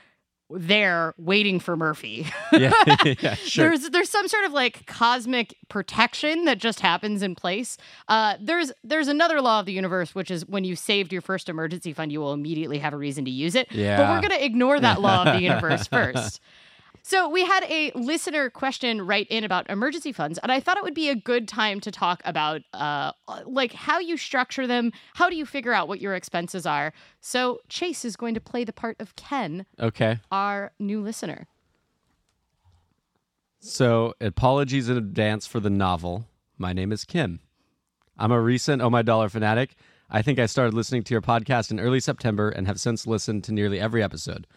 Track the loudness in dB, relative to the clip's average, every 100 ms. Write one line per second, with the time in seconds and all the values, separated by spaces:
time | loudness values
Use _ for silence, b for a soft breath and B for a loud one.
0 | b b b _ _ -8 2 4 4 2
1 | -2 -4 0 2 2 0 -2 -2 -2 -2
2 | -8 -10 -8 -10 4 6 8 6 8 6
3 | 6 2 0 -2 -2 4 4 4 2 0
4 | 2 0 0 0 0 0 0 -2 -14 0
5 | 2 2 0 -2 -2 -8 -10 -8 -4 2
6 | 2 2 0 2 2 2 0 2 2 2
7 | 0 -2 -4 -4 -4 -4 -6 -12 B B
8 | 0 2 2 0 -2 -2 -2 -6 -2 0
9 | 2 2 2 4 4 2 0 -4 -2 -2
10 | -4 -6 -6 -6 -4 -4 -4 -4 0 0
11 | 0 -6 -4 -6 -4 -6 -4 -6 -8 -8
12 | -6 -4 -4 -4 -4 -4 -4 -4 -4 -4
13 | -6 -4 -6 -4 0 0 -2 -2 2 4
14 | 4 4 2 0 0 2 2 4 4 4
15 | 4 4 4 4 4 2 2 -2 0 0
16 | 0 -2 -4 -8 B B B B B B
17 | 0 0 2 2 2 2 2 -2 -2 -4
18 | -2 -2 -2 -2 -2 -4 -6 -2 -2 -2
19 | 0 0 0 -4 0 -2 -2 -2 -2 -4
20 | -8 -4 -4 -4 -2 0 2 0 -2 -2
21 | -2 -2 0 -2 -2 -2 -2 -2 -8 -2
22 | -2 -2 -4 -2 -2 -4 -10 -8 -4 -4
23 | -4 -8 -14 -14 -6 -2 -2 -4 -2 -2
24 | -2 -6 -4 -2 -2 -4 -2 0 -2 B
25 | B 0 0 0 -6 -6 0 0 0 -4
26 | -6 -6 -4 -6 -4 -6 -2 -2 -2 b
27 | b b -6 -2 -2 -4 -10 -6 -6 -6
28 | -8 -8 -6 -6 -6 -6 -6 -6 -10 -10
29 | -14 -16 -6 -4 -4 -6 -12 -4 -4 0
30 | 0 0 -4 -2 -2 -4 -8 -8 -6 -6
31 | -6 -8 -10 -12 -16 _ _ _ _ _
32 | _ _ _ _ _ _ _ _ _ _
33 | _ _ _ _ _ _ -12 2 4 4
34 | 2 -2 -4 2 4 4 2 0 0 0
35 | 0 0 2 0 -4 -2 0 2 2 0
36 | -4 -8 -10 _ _ -6 -4 -2 -2 -4
37 | -4 -2 -2 -4 -14 _ _ _ _ _
38 | _ -4 2 4 4 2 2 2 4 4
39 | 4 4 2 0 2 2 0 _ b b
40 | b 0 2 2 2 2 2 2 0 -2
41 | 0 0 2 0 2 0 0 -2 2 2
42 | 0 -2 -2 0 0 0 -2 -2 -2 -2
43 | -2 -2 -2 -4 -2 0 0 0 0 0
44 | 0 -2 -10 -10 -14